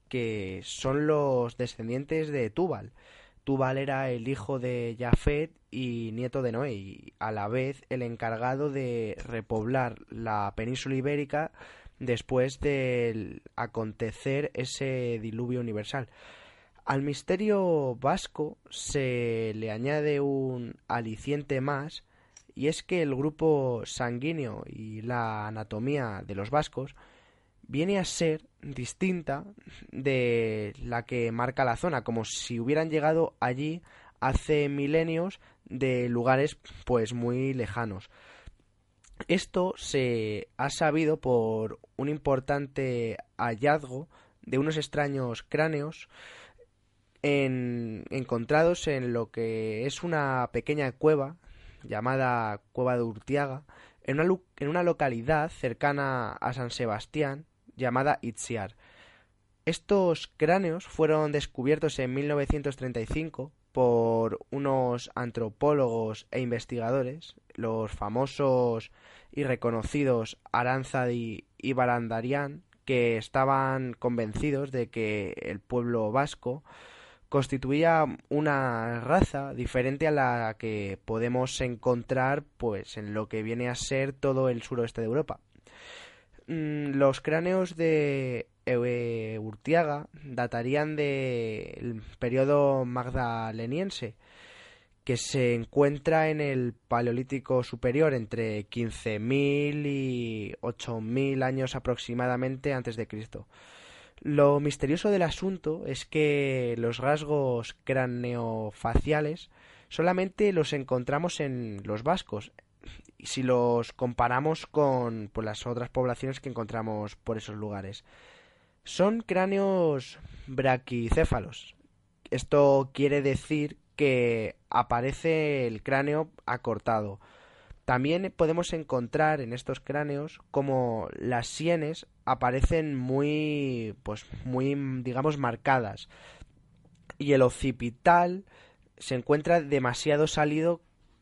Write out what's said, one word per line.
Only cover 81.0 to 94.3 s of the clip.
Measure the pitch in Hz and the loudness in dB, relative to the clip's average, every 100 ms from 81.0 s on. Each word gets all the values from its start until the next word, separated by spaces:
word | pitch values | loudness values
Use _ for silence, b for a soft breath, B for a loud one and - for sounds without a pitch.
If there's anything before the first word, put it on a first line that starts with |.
podemos | - 113 120 123 131 - | -4 -2 0 0 0 -2
encontrar, | 127 117 - 120 117 131 131 143 147 _ | -4 -2 0 0 0 0 2 0 -4 _
pues, | 120 101 98 - | -4 -4 -8 -10
en | 104 107 | -6 -4
lo | 107 | -4
que | 110 | -4
viene | 110 117 123 | -4 -2 -2
a | 123 | -4
ser | - 135 135 | -2 -2 -2
todo | 135 139 131 131 | 0 0 2 2
el | 120 | 0
suroeste | - 123 117 - | -4 -4 -2 -2
de | 113 | -2
Europa. | 127 156 - _ _ B B B B B B B - - | 0 -2 -6 _ _ B B B B B B B -20 -8
Mm, | 160 156 151 147 | -4 -2 -2 -2
los | 139 139 135 | 4 4 4
cráneos | - 156 175 185 180 165 | 0 0 2 0 0 0
de, | 165 156 143 139 131 120 - _ - | 2 4 2 0 -2 -4 -8 _ -2
eh, | 123 123 120 120 113 110 110 | 0 2 0 -2 -2 -4 -6
Urtiaga | 110 107 - 165 160 147 147 - 147 | -8 -8 2 2 4 -2 -8 -16 -12
datarían | 123 120 120 120 143 151 151 | -4 -2 -2 0 0 0 0
del | 143 139 131 120 113 110 - - 117 113 110 - | 0 0 -2 -2 -2 -6 -10 -8 -8 -8 -12 -6
periodo | 123 127 135 147 143 135 123 | -2 2 4 6 6 4 0
magdaleniense, | 123 123 127 120 117 113 110 117 143 196 - 113 - B | -4 -4 -2 -2 -2 -4 -6 -4 -4 -4 -6 -10 -12 B